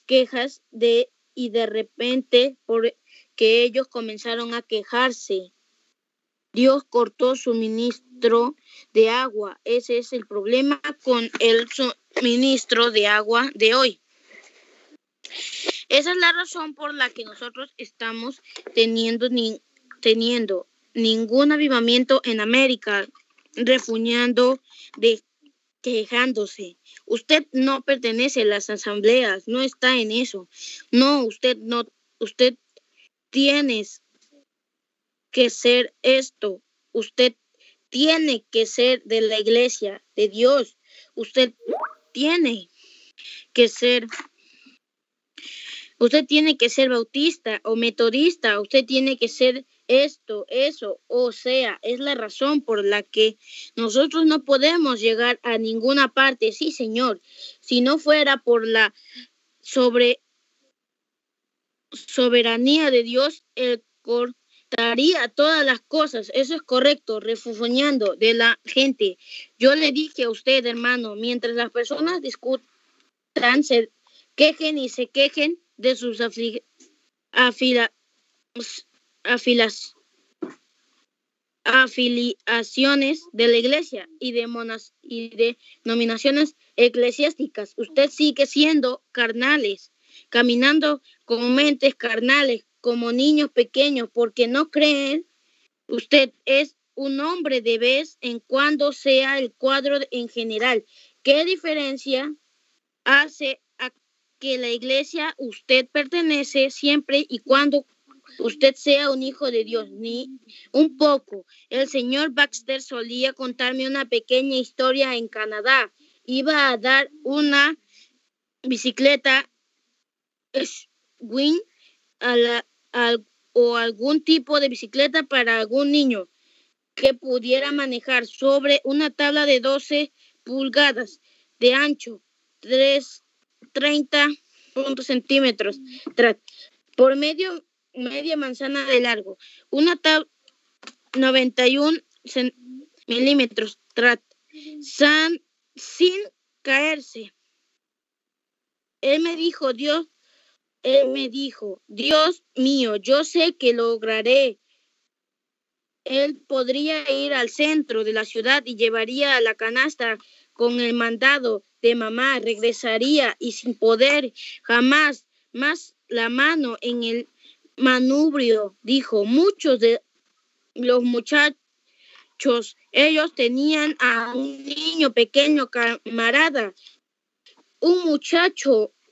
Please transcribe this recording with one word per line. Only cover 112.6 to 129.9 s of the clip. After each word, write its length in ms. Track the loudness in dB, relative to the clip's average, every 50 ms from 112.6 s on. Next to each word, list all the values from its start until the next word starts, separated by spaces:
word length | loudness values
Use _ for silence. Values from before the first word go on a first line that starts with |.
| -8 -8 -8 -8
solía 520 | -8 -10 -10 -10 -10 -8 -6 -4 -4 -4 -4
contarme 520 | -6 -10 -10 -6 -4 -4 -4 -4 -4 -4
una 220 | -4 -4 -6 -4
pequeña 480 | -2 -4 -4 -2 0 0 0 0 0 -2
historia 600 | -4 -4 -6 _ -2 0 0 2 0 0 -2 -2
en 120 | -6 -8
Canadá. 640 | -10 -8 -8 -8 -8 -8 -4 0 2 2 2 0 -2 _ _ _ _ _ _ -10
Iba 440 | -6 -4 -2 0 0 2 2 2 0
a 80 | 0
dar 340 | 0 0 2 2 2 2 -2 -8 -10 -6
una 540 | -4 -2 0 0 2 2 2 2 2 0 _ _ _ _ _ _ _ _ _ _ _ _ _ _ _ _ _ -8
bicicleta 880 | -6 -6 -4 -4 -6 -2 2 2 2 2 2 2 0 0 0 0 _ _ _ _ _ _ _ _ _ _ _ _ _ _ _ _ _ _ _ _ _ -6 -6 -6 -6 -10 -18 -20 _ _ _ _ _ _ _
swing 400 | -16 -8 -4 -2 0 0 0 0 -4 _ _ _ _ _ _ _ _ _ _ -8
a 160 | -4 -2 0
la, 320 | 2 2 2 0 -4 -6 _ _ _ _ _ -4
al, 340 | -2 0 0 0 -2 -6 _ _ _ _ _ 2
o 220 | 2 2 2 2
algún 480 | 0 -2 -2 -4 -2 -2 0 0 0 2
tipo 360 | 2 2 2 2 0 0 0
de 100 | 0 0
bicicleta 520 | -4 -6 -12 -8 -2 0 0 0 0 -2
para 380 | -4 0 0 0 0 2 0 -2
algún 320 | -2 0 0 0 0 2
niño 360 | 2 2 2 2 0 -2 -6 _ _ _ _ _ _ _ _ _ _ _ _ _ -8
que 180 | 0 2 2 2
pudiera 580 | 0 -6 -4 -4 -4 -2 0 -2 -2 0 -4
manejar 540 | -4 -4 -4 -6 -6 -8 -4 -2 -2 -2 -2
sobre 560 | -4 -10 -2 0 2 2 2 2 2 2 2 0
una 280 | -2 -2 0 -2 -2
tabla 340 | -2 -2 -2 0 0 0 2
de 140 | 2 2 2
doce 520 | 2 0 -2 -2 -2 -2